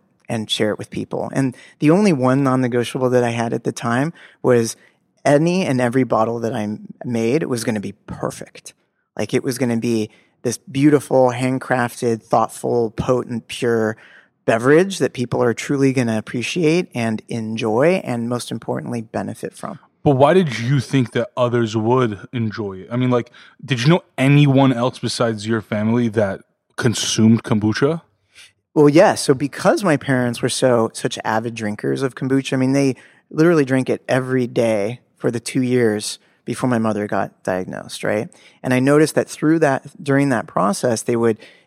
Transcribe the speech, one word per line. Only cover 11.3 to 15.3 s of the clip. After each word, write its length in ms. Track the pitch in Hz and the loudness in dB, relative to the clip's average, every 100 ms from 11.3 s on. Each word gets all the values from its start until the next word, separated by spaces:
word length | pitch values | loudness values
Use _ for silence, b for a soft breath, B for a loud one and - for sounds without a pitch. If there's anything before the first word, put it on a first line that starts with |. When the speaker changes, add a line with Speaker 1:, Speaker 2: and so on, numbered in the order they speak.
Speaker 1:
handcrafted, 920 | 120 127 131 - 127 120 - 120 113 | 2 -2 -4 -2 -2 -2 -4 -4 -4
thoughtful, 680 | - 127 110 - 127 123 113 | 0 0 0 -4 -4 -2 -2
potent, 560 | - - 127 - 117 - | -4 -2 -2 -2 -8 -10
pure 480 | - 120 117 110 110 b b b _ | -4 -2 0 0 -4 b b b _
beverage 540 | - 113 123 156 196 180 | -2 0 4 4 4 -2
that 140 | 139 | -4
people 300 | - 120 | -2 -4